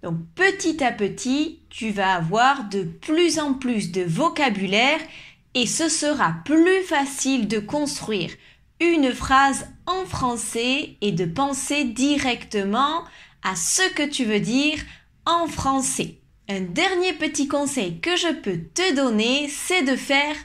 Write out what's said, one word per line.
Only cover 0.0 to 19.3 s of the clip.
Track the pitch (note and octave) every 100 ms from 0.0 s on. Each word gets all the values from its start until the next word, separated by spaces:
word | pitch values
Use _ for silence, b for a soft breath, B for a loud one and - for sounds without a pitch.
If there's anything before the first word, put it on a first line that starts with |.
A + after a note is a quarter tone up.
Donc, | F3+ E3 -
petit | - F#4+ F#4+ E4 D#4
à | C4
petit, | G#3+ G3+ - B3+ C4+ D#4 - _
tu | - A3
vas | G3+ F#3+ F#3
avoir | E3 G#3 B3 C#4 G#3
de | G3
plus | F3 E3 - D#4 F4 D#4
en | D4+
plus | C4+ B3+ A3+ E3+
de | F3+
vocabulaire | F3+ E3 D#4+ E4 C#4 G3 F#3+ G3 B3+ D#4 D#4 B B B B
et | C4 A3+
ce | - D#4+
sera | D#4+ D4 C#4+ F3+ E3 -
plus | D#4 E4+ F#4+
facile | F#4 D4+ C4+ C4+ C4 C4+ G#3
de | A3
construire | G#3 D4 D4 - - G#3+ E3 - b b b _
une | E4 E4+ C4
phrase | A#3+ - C4 C#4 C4 - - -
en | F#4 F#4
français | - B3+ A#3+ A#3 A3+ A#3+ C4+ D4+ -
et | G#3
de | E3+ F3+
penser | E3+ C#4 C4+ - D4
directement | C4 A3 C4+ C#4+ C4+ A#3 - G#3 G3 G#3+ C#4 E4 E4+ B B B
à | G3+ F#3
ce | - - F#4
que | F4+ D4
tu | D4 A#3
veux | G#3+
dire | G#3 B3+ D4 D4+ - B B _ -
en | E4+ E4
français. | D4 C4+ C4+ C4 - E3 - _ _ -
Un | G3
dernier | F#3 F3 F#4 F#4 F#4
petit | D#4 D#4 D#4 C#4
conseil | D4 C#4+ C#4 F#3+ E3
que | - F4
je | E4+
peux | D#4 - F3
te | E3 - F#4 C#4
donner, | C4+ G#3+ A3+